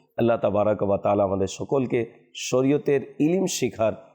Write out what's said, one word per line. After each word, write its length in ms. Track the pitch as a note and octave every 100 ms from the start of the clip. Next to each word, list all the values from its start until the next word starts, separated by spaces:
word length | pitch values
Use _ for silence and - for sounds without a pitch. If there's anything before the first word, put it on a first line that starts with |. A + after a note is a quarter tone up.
| _ -
আল্লাহ 200 | A#2 A#2
তাবারাকা 480 | G#2 G2+ G#2 G#2 G2+
ওয়া 120 | G2
তাআলা 260 | G#2 G2+
আমাদের 240 | G2 F#2+ F#2+
সকলকে 840 | - G2+ C#3+ B2 B2+ A2+ - _ -
শরীয়তের 800 | - B2+ C3+ C#3+ D3 C#3 A2 -
ইলম 260 | D3 F3+ F#3+
শিখার 480 | - B2 - A2 F#2+ -